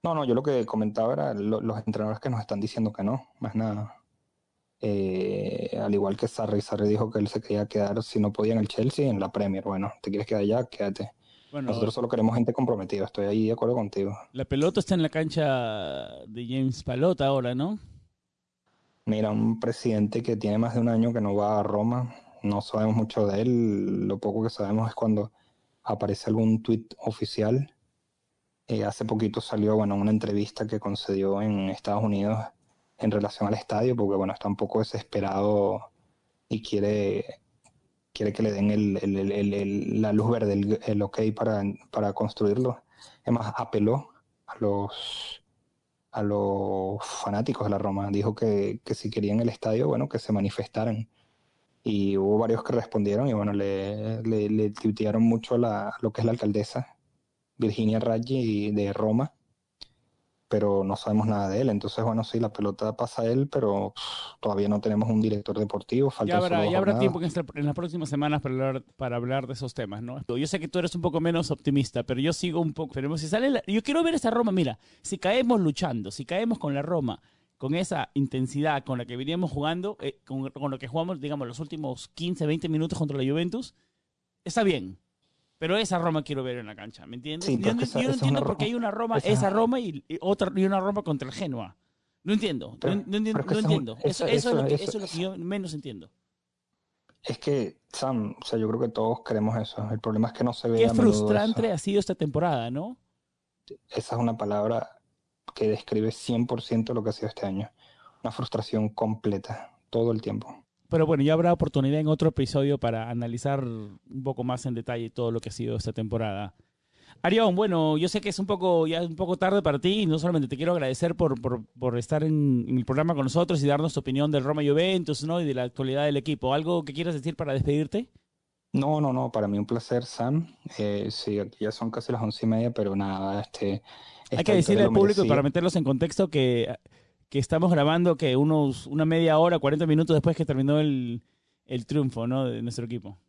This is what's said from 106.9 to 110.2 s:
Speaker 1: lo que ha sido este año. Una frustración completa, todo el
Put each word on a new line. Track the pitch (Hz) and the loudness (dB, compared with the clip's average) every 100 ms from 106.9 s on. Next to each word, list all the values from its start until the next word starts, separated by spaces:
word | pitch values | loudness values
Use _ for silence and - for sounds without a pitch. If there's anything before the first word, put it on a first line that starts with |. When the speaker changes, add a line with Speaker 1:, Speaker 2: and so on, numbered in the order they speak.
| 123 | -2
Speaker 1:
lo | |
que | 107 | -2
ha | |
sido | - 104 | -4 -6
este | - 101 | -6 -4
año. | 95 107 _ _ _ - _ | -4 -6 _ _ _ -20 _
Una | 113 | -8
frustración | - 120 113 107 110 107 | -6 -6 -6 -2 0 -2
completa, | 107 110 110 107 101 - 117 - _ _ | 0 -2 0 -2 -2 -6 -12 -12 _ _
todo | 120 117 | 0 2
el | 110 | 0